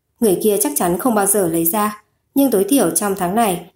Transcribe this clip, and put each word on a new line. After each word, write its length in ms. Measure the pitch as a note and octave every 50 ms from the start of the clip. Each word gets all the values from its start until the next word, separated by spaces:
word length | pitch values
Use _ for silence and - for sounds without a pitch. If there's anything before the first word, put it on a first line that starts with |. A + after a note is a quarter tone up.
| _ _ _ _
người 180 | A#3+ A3 F3+ E3+ -
kia 140 | G#3+ G3+ F#3+
chắc 120 | - D4 D4
chắn 220 | - G#3+ F3 F3 F#3
không 160 | - B3+ A3+
bao 120 | G#3+ G3
giờ 220 | F#3+ - G#3+ F#3+ E3+
lấy 160 | E3 E3+ E3
ra, 400 | E3 F#3+ G#3+ G#3 G#3+ G#3+ - _ _ _ _ _ _ -
nhưng 160 | C#4 C#4 C4+
tối 140 | A#3 F#3+ G3 G3
thiểu 220 | C#4 C#4 G#3+ E3+
trong 240 | D#3+ - G#3 G#3 G3
tháng 180 | G3 F#3+ E3+ F#3
này 360 | A3+ A#3 G#3 F3 E3+ E3+ - _